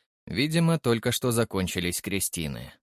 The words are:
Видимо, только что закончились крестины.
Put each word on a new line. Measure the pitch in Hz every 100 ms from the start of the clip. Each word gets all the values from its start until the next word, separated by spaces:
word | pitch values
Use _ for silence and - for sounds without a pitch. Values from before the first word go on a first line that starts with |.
| _ _ -
Видимо, | 87 147 160 165 165
только | 123 117 123
что | 113 127
закончились | 117 113 95 92 92 87 90
крестины. | - 95 - - 78 62 67 -